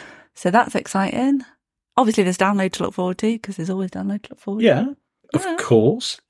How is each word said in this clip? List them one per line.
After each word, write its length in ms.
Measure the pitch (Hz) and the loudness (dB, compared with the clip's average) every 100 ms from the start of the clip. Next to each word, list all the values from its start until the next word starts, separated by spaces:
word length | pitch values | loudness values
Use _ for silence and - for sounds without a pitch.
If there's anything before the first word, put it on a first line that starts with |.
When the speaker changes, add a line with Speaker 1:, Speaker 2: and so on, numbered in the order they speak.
| - - _ | -20 -20 _
Speaker 1:
So 160 | - 180 | -4 2
that's 240 | 214 - | 2 2
exciting. 680 | 190 - 196 196 - 262 277 - _ _ _ _ - | -2 -4 -4 -2 0 0 0 -2 _ _ _ _ 0
Obviously, 260 | 220 226 | 2 4
there's 140 | 185 180 | 2 2
download 340 | 190 202 190 | 0 2 0
to 100 | - | -2
look 100 | 185 | -6
forward 240 | 196 180 180 | -2 -4 -2
to, 180 | 214 226 | -2 -2
'cause 180 | 202 190 | -8 -8
there's 120 | 165 | -6
always 220 | 190 185 | -4 -6
download 300 | - 196 208 | -6 -6 -6
to 60 | - | -10
look 80 | - | -16
forward 220 | - 208 | -8 2
to. 40 | 226 | 4
Speaker 2:
Yeah, 200 | 139 254 277 _ _ _ | 4 0 -8 _ _ _
of 100 | - | -4
Speaker 1:
Yeah. 120 | 381 330 | -2 -4
Speaker 2:
course. 600 | - 117 110 233 - - | 4 4 4 2 -4 -10